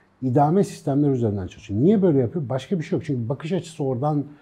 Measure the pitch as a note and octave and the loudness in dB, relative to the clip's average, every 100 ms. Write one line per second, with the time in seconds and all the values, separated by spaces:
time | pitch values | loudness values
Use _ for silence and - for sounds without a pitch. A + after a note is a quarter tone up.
0 | _ _ C3 C3 D3 F#3 F#3+ - - C#3 | _ _ 0 2 4 4 0 -2 -2 2
1 | C#3+ B2+ A2+ G2+ F#2 - - G2+ D3+ G#3+ | 2 2 0 -2 -6 -12 -6 2 4 4
2 | F#3 C#3 A#2 F3 B2 C3+ - F#3 D3 F3+ | 4 4 0 -2 -4 -6 -4 -6 -2 -4
3 | E3 C3 A2+ C3+ D#3 F3+ - - C3+ B2 | -2 -4 -4 -6 -4 -4 -6 -6 -4 -2
4 | D3 D3 C3 - | -2 -2 -4 -12